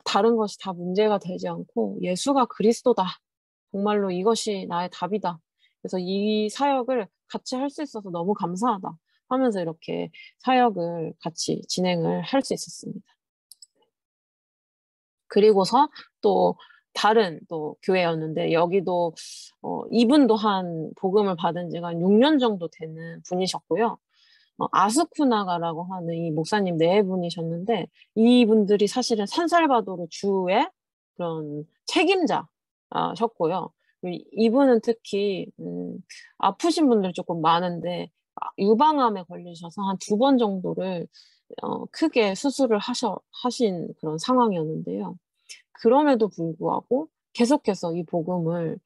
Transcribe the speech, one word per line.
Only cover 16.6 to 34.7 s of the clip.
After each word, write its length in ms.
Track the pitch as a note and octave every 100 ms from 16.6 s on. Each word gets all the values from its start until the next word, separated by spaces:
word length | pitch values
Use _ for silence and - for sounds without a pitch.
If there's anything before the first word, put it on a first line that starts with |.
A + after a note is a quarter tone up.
| - _ _
다른 440 | - G#3 A3 F#3+ D3+ -
또 280 | E3 D3+ -
교회였는데 720 | - F#3 E3+ D#3+ D#3 D#3 E3
여기도, 600 | E3 F3 G3 F3 F3 E3+ D#3+ - - - _
어, 200 | - F2 -
이분도 440 | A3+ A#3 D4+ B3 G#3+
한 540 | G#3+ G3 F3+ E3 D#3 -
복음을 400 | F#3+ G3+ G3+ E3+
받은 340 | E3+ E3+ E3+
지가 180 | D#3+ F3
한 120 | E3+
육 100 | F3+
년 260 | G#3 C#4 D4+
정도 300 | A#3+ G3+ E3
되는 520 | - D#3+ D#3+ E3 E3 -
분이셨고요. 680 | F3+ F#3 E3 - E3+ A3+ - _ _ _ _ _ -
어, 80 | -
아스쿠나가라고 1120 | - G3 B3+ E4 - C#4 A3 F#3+ F3 E3+ D#3+
하는 300 | F3+ F#3+ E3
이 160 | E3 E3+
목사님 480 | D#3 D#3 G#3+ F#3+ E3
네 240 | E3 G3
분이셨는데 840 | F#3+ F#3 F3 F3 E3 E3+ G3 G#3+ E3 _ _
이분들이 720 | - A3+ B3 A3+ A3 G3 G#3 G3+
사실은 380 | B3+ A#3+ G#3+ G3+
산살바도르 800 | - E4+ E4+ D#4+ A#3+ G3 F3+ E3+
주의 580 | - G3 G3 F3+ G#3 F4 _ _ _ _ -
그런 500 | E3+ D#3+ D3+ D3 D3+ _ -
책임자셨고요. 1800 | E4+ E4 F#4+ C#4+ D#3 - _ _ _ - - E3 F3 A3+ - E3 F3+ - _ _ _ F3+
이-, 180 | E3+ -
이분은 480 | - A3+ B3 C4+